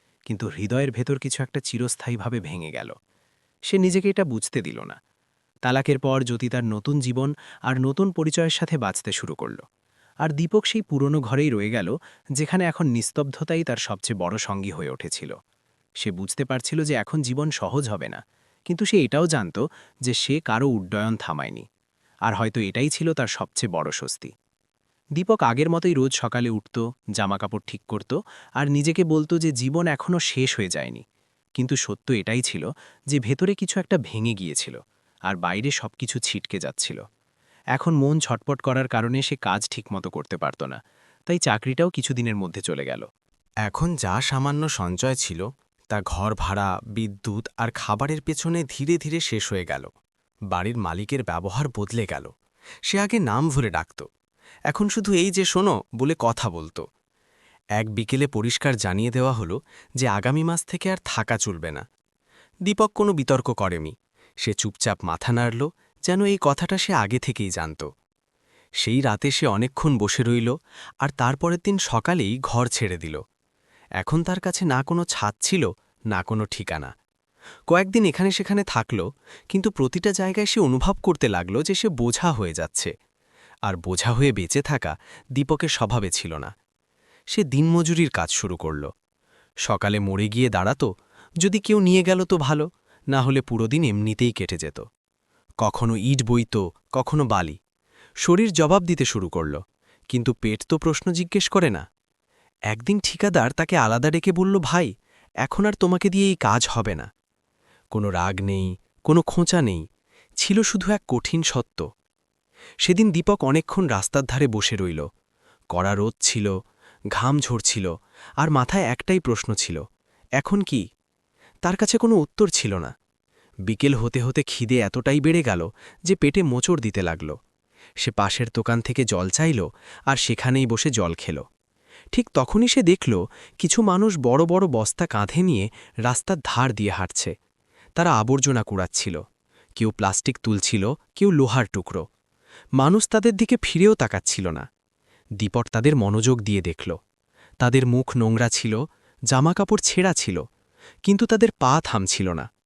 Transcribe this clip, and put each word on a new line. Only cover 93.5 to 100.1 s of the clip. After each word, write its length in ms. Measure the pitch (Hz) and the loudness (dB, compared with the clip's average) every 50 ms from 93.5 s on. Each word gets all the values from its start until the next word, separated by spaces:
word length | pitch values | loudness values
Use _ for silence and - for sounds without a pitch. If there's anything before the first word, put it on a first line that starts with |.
| 117 110 113 | -2 0 0
দিন 180 | 113 135 160 165 | 0 2 2 2
এমনিতেই 480 | 120 101 104 104 110 107 - 123 120 | 2 2 0 0 -2 0 2 0 0
কেটে 240 | 110 - 95 - 92 | 0 -2 -6 -6 -6
যেত। 240 | 80 78 73 - - 55 - _ _ _ _ _ _ _ _ _ _ _ _ - - | -6 -8 -10 -10 -12 -16 -16 _ _ _ _ _ _ _ _ _ _ _ _ -4 0
কখনো 380 | 113 104 - - 120 113 113 | 0 0 0 0 0 0 0
ইট 260 | 104 101 127 139 127 | 2 2 2 2 2
বইত, 340 | 117 113 120 120 113 - - 107 95 85 - _ _ - | 2 2 2 2 2 0 -2 -2 -2 -2 -6 _ _ -6
কখনো 320 | - 131 127 - 156 151 139 | -4 -4 -2 0 0 0 2
বালি। 340 | 113 107 95 87 78 - - _ _ _ _ _ _ _ _ - - - | 2 2 0 0 -2 -6 -12 _ _ _ _ _ _ _ _ -20 -20 -10
শরীর 380 | - - - 175 190 226 214 | -4 2 4 4 4 4 2
জবাব 300 | 160 156 156 147 185 202 | 4 2 4 6 4 4
দিতে 220 | 180 170 175 - 131 | 4 2 0 0 0
শুরু 240 | - - 107 95 80 | 0 0 -2 -4 -4
করল, 320 | - 87 80 76 71 80 - _ _ _ _ _ _ _ _ | -4 -4 -4 -4 -4 -6 -10 _ _ _ _ _ _ _ _
কিন্তু 240 | - | -4